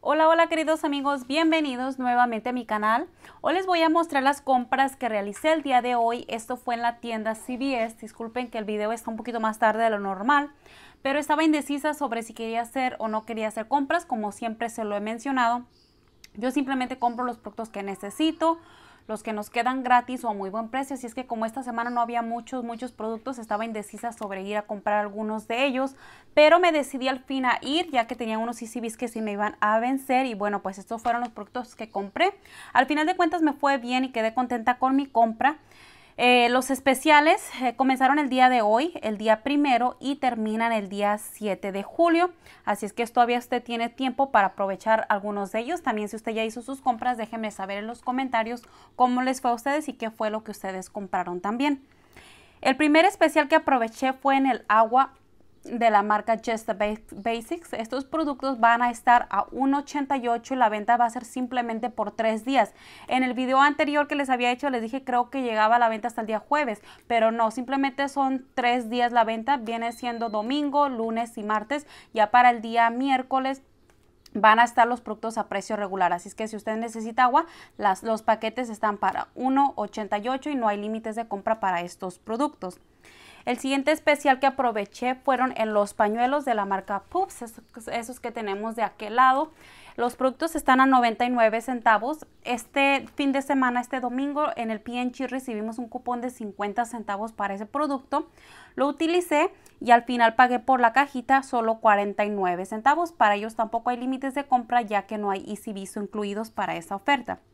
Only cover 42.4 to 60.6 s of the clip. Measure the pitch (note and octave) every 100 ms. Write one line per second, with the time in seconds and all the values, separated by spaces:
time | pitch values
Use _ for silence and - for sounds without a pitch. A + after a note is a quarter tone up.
42.4 | - - - G3+ G#3+ - A#3 - A#3+ A#3+
43.4 | A#3+ B3 A#3+ A#3 A#3 A#3 C4 B3 C#4 A#3
44.4 | G3 - G3 F#3+ - A3 A3 G#3 G3+ G3+
45.4 | G3 A3 A#3 F4+ - G#3+ G#3 A3 A#3 A3
46.4 | A3 A#3 A#3 C4+ - A3+ A#3+ B3 G#3+ A3+
47.4 | A3 - F#3+ G3+ A3 A#3+ - B3+ C4 A#3
48.4 | A3+ A#3+ - - - - B3+ B3 B3+ B3+
49.4 | B3 A#3+ C#4 C#4+ D4+ A#3 A3+ A3 A3 G#3+
50.4 | A3 G3+ G3 F#3 F#3 - G3 F#3+ F3+ F3+
51.4 | F#3+ A#3+ C#4+ C#4 _ _ _ - - -
52.4 | - _ - C4+ D4+ D#4 F4+ G4+ D#4+ D#4
53.4 | D4 D#4+ D#4+ C4+ A3+ - C4 C4 C#4 C4+
54.4 | C4+ A#3+ - G#3+ A3+ B3 C4+ - _ _
55.4 | _ _ - A3+ A#3 G#3+ G#3 G#3 G#3 A3
56.4 | A3 A3 A3 G3 G#3 G#3+ - - G3+ A3+
57.4 | A#3 E4+ - - A3+ B3+ C4+ D#4 D4+ C4
58.4 | C4+ B3+ A#3 A#3 A#3+ A#3 - A#3+ - G3
59.4 | - - C4+ C#4 C#4+ D4 C4+ C#4 A#3+ A#3
60.4 | A3+ C4